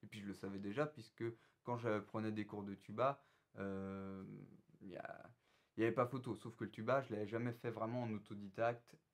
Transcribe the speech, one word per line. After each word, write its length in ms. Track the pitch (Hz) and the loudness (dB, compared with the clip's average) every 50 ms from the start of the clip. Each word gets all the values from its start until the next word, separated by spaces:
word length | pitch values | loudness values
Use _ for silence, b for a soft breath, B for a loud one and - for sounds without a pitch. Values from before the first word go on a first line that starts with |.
| - | -14
Et 40 | |
puis 140 | 104 - 107 | -10 -10 -6
je 60 | 101 | -4
le 80 | 101 95 | -4 -4
savais 240 | - - 98 98 98 | -2 -2 -4 -2 -2
déjà, 260 | 98 101 104 123 151 | -2 0 2 2 2
puisque 400 | 151 151 - 113 - _ - 113 117 117 B B B B B _ | 2 0 -8 -14 -16 _ -2 -2 -2 -2 B B B B B _
quand 160 | - 120 117 | -2 -2 2
je 200 | 113 120 107 104 | 4 4 4 4
prenais 300 | 98 - - 110 110 110 | 2 0 -2 0 0 2
des 140 | 107 107 104 | 2 0 -2
cours 180 | 104 - 104 98 | -2 -2 -4 -4
de 120 | 101 98 | -4 -4
tuba, 500 | 92 - - 98 110 120 135 143 b b b b b b b _ | -6 -8 -8 2 4 4 4 4 b b b b b b b _
euh, 680 | 104 98 98 98 95 98 98 95 98 98 95 98 95 95 101 101 101 98 98 - - - _ - - - | -4 -2 -2 0 -2 -2 -4 -4 -4 -4 -6 -6 -8 -8 -8 -10 -10 -12 -14 -16 -20 -20 _ -20 -16 -12
il 80 | - | -8
y 60 | 90 - | -6 -6
a, 320 | - - - - - - 120 b b b b b b b b | -6 -6 -8 -8 -12 -16 -18 b b b b b b b b
il 40 | - | 4
y 60 | 110 | 4
avait 80 | 113 113 | 4 6
pas 100 | 113 104 | 4 2
photo, 300 | 120 - 131 123 123 110 | 2 2 -4 -2 -2 -4
sauf 200 | 95 - - - | -4 -4 -10 -6
que 80 | - 113 | -4 -4
le 60 | 101 | -4
tuba, 300 | - - 113 113 127 139 | -4 -4 2 4 4 4
je 140 | 131 110 113 | 4 2 -2
l'avais 120 | 104 107 | -2 -2
jamais 260 | 101 110 113 120 123 120 | 0 0 0 0 0 -2
fait 180 | - - 120 | -2 -4 -4
vraiment 320 | 113 107 110 113 117 127 123 | 0 0 0 0 2 0 0
en 100 | 117 107 | 0 -2
autodidacte 880 | 104 101 - 110 101 104 98 98 - 113 117 120 120 - - - - _ _ | -4 -4 -6 -8 -8 -8 -8 0 2 4 4 4 2 -6 -18 -20 -20 _ _